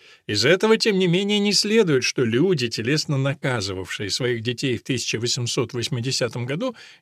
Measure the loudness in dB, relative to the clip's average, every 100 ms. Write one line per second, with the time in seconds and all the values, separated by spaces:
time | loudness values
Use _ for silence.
0 | -20 -18 -4 0 4 4 4 4 4 2
1 | 2 2 2 0 2 2 2 4 4 2
2 | 0 0 0 2 2 2 0 -2 -2 -2
3 | 0 -2 -2 -2 -2 -2 -2 -6 -8 -8
4 | -6 -2 -2 -2 -4 -2 -2 -2 -2 -4
5 | -2 -4 -2 -2 -2 -2 -4 -4 -4 -4
6 | -4 -2 -2 -4 -6 -4 -6 -8 -16 -14